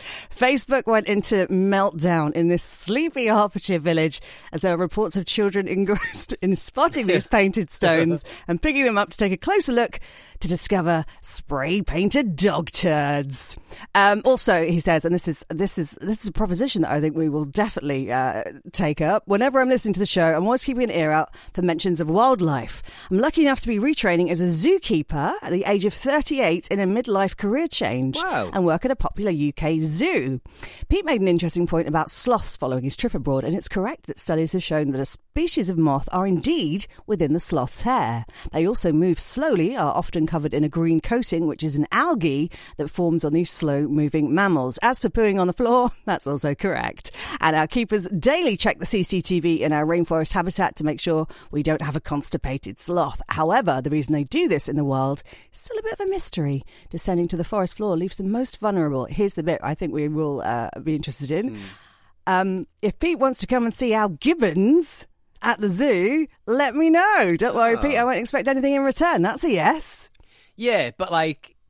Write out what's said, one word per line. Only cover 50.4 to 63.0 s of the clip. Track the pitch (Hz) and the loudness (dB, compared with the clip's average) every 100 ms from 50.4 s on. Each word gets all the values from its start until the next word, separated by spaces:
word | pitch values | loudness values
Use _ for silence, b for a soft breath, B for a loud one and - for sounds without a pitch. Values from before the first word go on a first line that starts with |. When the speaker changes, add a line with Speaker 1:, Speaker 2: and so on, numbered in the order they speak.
| 165 - 180 - | -2 -2 -2 -2
Speaker 1:
to | 151 | -4
make | 151 | -4
sure | - 156 156 B B | -2 -2 -2 B B
we | 147 | -4
don't | 151 156 | 0 0
have | 143 135 | -2 -6
a | |
constipated | - 147 143 147 139 131 - 101 | -4 -4 -4 -4 -4 -6 -8 -6
sloth. | - 175 151 107 - | -2 0 0 -4 -6
However, | 156 160 220 196 131 | -2 2 2 2 0
the | 131 | 0
reason | 151 135 | -2 0
they | 151 | 0
do | 139 - 349 | 0 0 2
this | 156 - | 0 0
in | 147 | -2
the | 143 | 0
wild | 135 131 143 - B B | 0 0 -2 -8 B B
is | - | -18
still | - 440 | -10 -8
a | |
bit | 440 | -6
of | - | -4
a | 392 | -4
mystery. | 381 - - 147 139 - b b | -2 -4 -4 -2 -2 -6 b b
Descending | 165 - 175 175 | -6 -2 0 0
to | 170 | -2
the | 170 | -4
forest | 214 180 - | -2 -2 -2
floor | 214 165 | -2 -2
leaves | 185 - | -2 -4
the | |
most | 190 226 254 - | -4 -2 -4 -4
vulnerable. | 214 196 156 135 123 | -2 0 0 -2 -4
Here's | - 202 - | -2 -2 0
the | |
bit | 156 165 | -2 -2
I | 120 156 | -4 -4
think | 175 | -4
we | 151 151 | -4 -2
will, | 151 151 139 | -2 -2 -4
uh, | - 120 113 - | -4 -4 -4 -6
be | - 156 | -4 -4
interested | - - 139 | -4 -8 -4
in. | 160 240 107 | -2 -4 -6
Speaker 2:
Hmm. | 98 B B B B _ - | -14 B B B B _ 0
Speaker 1:
Um, | 185 190 185 - _ | 0 2 -2 -6 _
if | 214 - | -4 -2